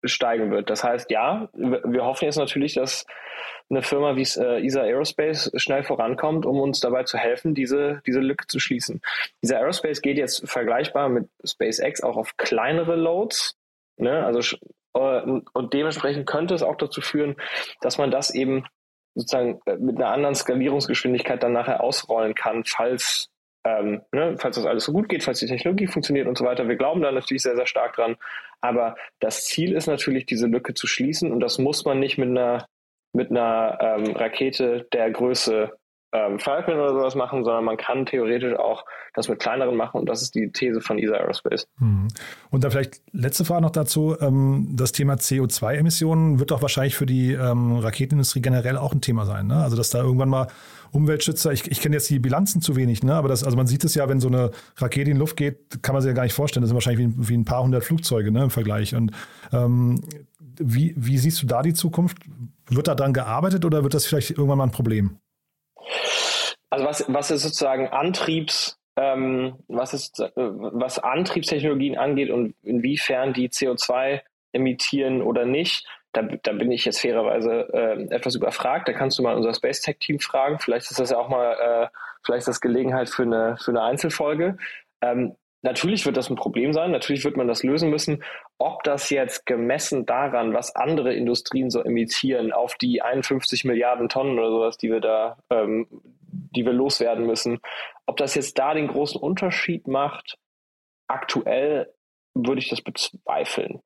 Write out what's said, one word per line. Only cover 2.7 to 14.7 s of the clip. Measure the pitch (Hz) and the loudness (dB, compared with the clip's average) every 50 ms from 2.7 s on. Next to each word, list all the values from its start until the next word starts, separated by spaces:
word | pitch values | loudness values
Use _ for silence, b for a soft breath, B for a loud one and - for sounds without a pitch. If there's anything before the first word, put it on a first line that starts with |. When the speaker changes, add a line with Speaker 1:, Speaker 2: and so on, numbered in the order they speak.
| - | 0
Speaker 1:
dass | 139 127 135 - - - B B B B B B B B B B B B _ | -2 -2 -2 -4 -6 -8 B B B B B B B B B B B B _
eine | 135 135 | -2 -2
Firma | 123 - 147 139 147 147 139 | 0 0 0 2 2 2 2
wie, | 131 | 0
äh, | 135 127 - - 123 123 120 113 85 | 0 -2 0 0 0 2 2 2 0
esa | 135 131 139 | 0 0 0
Aerospace | 120 - 117 135 151 147 - - 151 156 160 151 - - - | 2 2 2 0 0 -2 -2 0 0 0 0 -2 -4 -4 -2
schnell | 127 - - 139 139 | -2 -2 0 0 -2
vorankommt, | 139 - 143 117 113 113 131 - - 156 156 160 - | 0 -2 -2 0 0 -2 0 0 0 0 0 0 0
um | - 135 139 | 2 2 2
uns | 135 139 135 - | 2 0 0 0
dabei | 147 123 123 127 | 0 0 0 0
zu | 127 - - 113 | 0 -2 -2 0
helfen, | 117 117 120 123 - 165 151 | 2 0 0 2 0 0 0
diese, | 139 135 123 135 143 143 143 147 143 _ | 0 2 2 2 2 2 2 -2 -2 _
diese | - 127 135 | 0 2 2
Lücke | 135 135 139 - - | 2 2 0 -2 -4
zu | - - 135 | -6 -4 -4
schließen. | - - 131 120 - - 113 117 B B B B B B B _ | -2 -2 -2 -2 -2 -4 -8 -8 B B B B B B B _
esa | - 117 131 | -2 0 2
Aerospace | 113 120 151 180 - - 156 147 143 | 2 2 0 0 -2 -2 -4 -4 0
geht | - 139 139 147 | 0 0 0 0
jetzt | 139 123 - - - - | 0 -2 -2 -6 -6 -4
vergleichbar | - 131 120 110 117 123 151 156 - 139 143 135 | -4 -2 0 2 2 0 0 0 0 0 2 2
mit | 123 120 110 - _ _ - | 2 0 0 -2 _ _ -10
SpaceX | - - _ - 110 110 - - 131 - - | -10 -4 _ -2 0 0 0 -2 -2 -2 -2
auch | - 120 113 | -2 -2 -2
auf | 113 113 - - | -2 -6 -6 -6
kleinere | - - - 131 110 113 135 156 165 165 165 170 | -4 -2 0 0 0 2 2 0 0 0 0 0
Loads, | 165 165 165 170 180 220 233 - - - - - _ _ _ _ _ _ _ _ | 2 2 2 2 0 -2 -2 -2 -4 -4 -4 -6 _ _ _ _ _ _ _ _
ne? | - 117 120 139 160 - | -2 0 0 2 2 0
Also | - 117 120 | 0 0 0
sch-, | 117 - - - - - | 0 -2 -4 -6 -12 -20